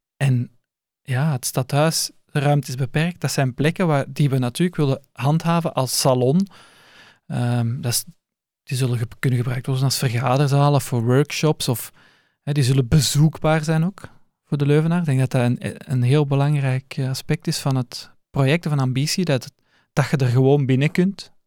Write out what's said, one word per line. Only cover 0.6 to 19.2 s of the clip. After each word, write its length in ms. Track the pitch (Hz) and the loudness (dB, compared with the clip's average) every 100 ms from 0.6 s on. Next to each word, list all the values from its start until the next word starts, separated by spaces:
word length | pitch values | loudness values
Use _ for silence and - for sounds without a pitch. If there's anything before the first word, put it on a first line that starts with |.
| _ _ _ _ | _ _ _ _
ja, 300 | - 127 156 | -6 -2 -2
het 140 | 127 | -2
stadhuis, 640 | - - 123 139 160 - - - | -4 -4 -2 0 0 -2 -6 -10
de 140 | _ 151 | _ -2
ruimte 280 | 139 147 - | 2 0 -2
is 60 | |
beperkt. 460 | 127 127 147 170 175 | -6 -4 -2 -4 -4
Dat 100 | 143 | -4
zijn 220 | - 131 | -2 -2
plekken 340 | 117 143 170 175 | 0 -2 0 0
waar, 180 | 143 131 | 0 -2
die 220 | 135 147 | -2 0
we 80 | 131 | 0
natuurlijk 400 | 123 - 180 170 | -2 -2 -2 0
willen 240 | 143 139 _ | -2 -2 _
handhaven 640 | - 131 160 170 170 165 | -4 0 0 0 0 -2
als 260 | - 127 - | -4 -2 0
salon. 480 | 143 127 123 170 196 - - _ _ - - _ _ | 2 2 4 2 0 -8 -20 _ _ -20 -20 _ _
Ehm, 540 | 135 120 120 117 131 | -4 -2 0 -2 -4
dat 100 | 123 | -4
is, 120 | - - _ _ _ _ _ | -4 -6 _ _ _ _ _
die 140 | - 127 | -8 -4
zullen 200 | 131 120 | -2 -2
ge-, 100 | 113 - | -6 -4
kunnen 200 | 139 123 | -2 0
gebruikt 260 | 123 127 | -2 -4
worden 180 | - 131 | -4 -2
als 140 | 135 - | 0 0
vergaderzalen 840 | 131 120 131 131 147 143 143 143 | -2 0 0 2 2 4 4 2
voor 220 | - 120 | 0 -2
workshops. 640 | 113 131 151 - 151 156 - | 2 2 2 0 0 0 -2
Of, 240 | 120 - _ _ _ _ _ | -4 -6 _ _ _ _ _
hè, 80 | - | -4
die 120 | 147 | 0
zullen 240 | 123 135 117 | 2 2 4
bezoekbaar 760 | 160 120 143 156 - 156 160 | 2 4 4 2 2 0 0
zijn 220 | 156 160 | 0 0
ook 160 | 170 - - - _ _ | -2 -6 -20 -20 _ _
voor 120 | _ 147 | _ -2
de 80 | |
Leuvenaar. 340 | 143 147 165 170 | 2 2 2 0
Ik 60 | |
denk 140 | 160 131 | 0 0
dat 120 | 131 | 2
dat 100 | 131 | 2
een, 500 | 120 120 - - - | 0 0 -6 -10 -4
een 100 | 131 | 0
heel 240 | 123 147 | 2 2
belangrijk, 680 | 143 139 143 151 135 131 - - | 2 0 0 0 -2 -4 -6 -6
eh, 120 | 131 | -6
aspect 380 | 131 - 151 - | -6 -4 -4 -4
is 100 | 151 | -4
van 160 | 147 | -2
het 360 | 131 120 - - _ _ | -2 -4 -12 -18 _ _
project, 380 | 143 135 170 165 | -2 0 0 -2
van 120 | 147 | -2
ambitie, 460 | 127 123 151 - | -2 -2 -2 -2